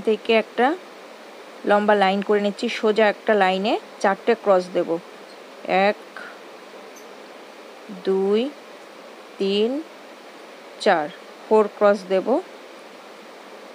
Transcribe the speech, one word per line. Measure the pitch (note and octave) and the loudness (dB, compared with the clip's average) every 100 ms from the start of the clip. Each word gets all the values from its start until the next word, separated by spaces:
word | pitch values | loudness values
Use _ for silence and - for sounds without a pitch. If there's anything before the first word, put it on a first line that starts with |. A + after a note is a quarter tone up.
থেকে | G#3+ G#3+ - A3+ | -2 -2 0 0
একটা | - - B3+ F#4 - - - - - - - - - | 0 0 0 -2 -10 -20 -20 -20 -20 -20 -20 -8 0
লম্বা | G#3 G#3 G#3 | 2 2 2
line | F#3+ G3 | 2 0
করে | G3 G#3 | 0 0
নিচ্ছি। | G3+ G3 A#3 | 0 -4 -6
সোজা | - G#3+ G#3+ G#3+ | -2 0 2 2
একটা | G3 - G#3 | 0 0 2
লাইনে | F#3 F#3+ G#3 F#4+ - - | 2 0 -2 -4 -6 -4
চারটে | G3+ G3 - A3 | -2 0 -2 0
cross | G#3 F#3 F3+ | 2 0 0
দেব। | F3+ E3 E3+ - - - - - - - F#3 G3 | -4 -4 -6 -8 -20 -20 -20 -20 -14 -4 0 0
এক, | - - - - - - - - - - - - - - - - - - - - F#3+ | -2 -10 -18 -18 -18 -20 -20 -20 -20 -20 -20 -20 -20 -20 -20 -20 -20 -20 -20 -18 -8
দুই, | F#3+ F#3+ G3 G#3+ C4+ - - - - - - - - - | -2 0 0 0 -2 -8 -20 -20 -20 -20 -20 -20 -16 -6
তিন, | G3 G3+ A3+ C#4+ D#4+ - - - - - - - - - | -2 0 -2 -4 -10 -18 -20 -20 -20 -20 -20 -20 -20 -2
চার, | G#3+ E3+ D3+ - - - | 0 2 -2 -10 -20 -16
four | - A3 G#3 - | 2 2 2 2
cross | G3+ G3+ F#3 | 2 2 0
দেব। | F#3+ F#3+ D4 - - - - - - - - - - - - - | -2 0 -2 -4 -16 -20 -20 -20 -20 -20 -20 -20 -20 -20 -20 -20